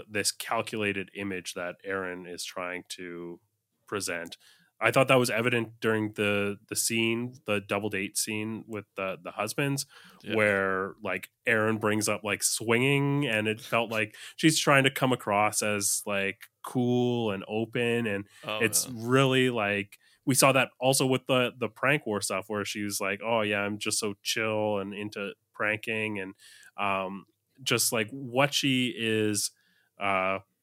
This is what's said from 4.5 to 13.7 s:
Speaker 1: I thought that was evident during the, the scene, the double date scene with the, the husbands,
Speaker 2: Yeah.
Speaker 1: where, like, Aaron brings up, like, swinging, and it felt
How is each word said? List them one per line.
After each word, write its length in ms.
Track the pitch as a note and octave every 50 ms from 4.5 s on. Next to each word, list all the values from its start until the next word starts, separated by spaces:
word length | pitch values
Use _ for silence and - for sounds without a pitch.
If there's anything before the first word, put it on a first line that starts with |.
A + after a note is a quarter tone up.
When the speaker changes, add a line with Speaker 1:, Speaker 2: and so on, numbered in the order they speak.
| - _ _ _ _ - A2
Speaker 1:
I 60 | A#2+
thought 200 | - C3+ C3 C3+
that 100 | C3+ B2+
was 100 | B2 A#2+
evident 500 | G#2+ A2+ A#2 B2 B2 A#2 A2+ A2 A#2 -
during 340 | - A2+ A2 G#2+ G#2+ G#2+ G#2+
the, 440 | - G#2 G#2 G#2 G2+ G2+ G2+ G#2 - _ -
the 60 | G#2
scene, 600 | - - - A#2 A2+ A2+ A2+ A#2 A#2 B2 B2+ C3 - -
the 160 | A2 G#2 G2+
double 280 | G2 - G#2 G2+ G#2+ G#2
date 280 | G2+ F#2+ G2+ - -
scene 460 | - - A2+ G#2+ G#2+ G#2+ A2 A2 G2+ -
with 180 | A2+ A2 G#2 - _ _
the, 220 | G2+ F#2+ F#2+ - D#2+ F2
the 60 | F2+
husbands, 560 | - G#2+ G#2 A2 - D3+ C#3+ C#3 C#3 C#3 - _ - - - - - - -
Speaker 2:
Yeah. 120 | G2+ G2
Speaker 1:
where, 580 | G#2+ G#2 G#2 G2 G2 G2 F#2+ F#2+ F#2+ G2 F#2 - - G#2
like, 260 | F#2+ F#2 F#2 - - _ _ -
Aaron 320 | A#2+ A#2 G#2+ G#2+ A2 A2
brings 320 | G#2+ A2 G#2 G#2+ G#2+ G2+ G#2+
up, 140 | G#2 G2+ G#2+
like, 180 | G2+ G2 -
swinging, 880 | - - - - A2 A2+ A#2 A#2+ C3 C#3 C#3+ C#3 C#3 C#3+ C#3 C#3+ C#3+
and 200 | A#2+ A2 G#2+ G#2+
it 140 | A2 A2 A2+
felt 300 | - -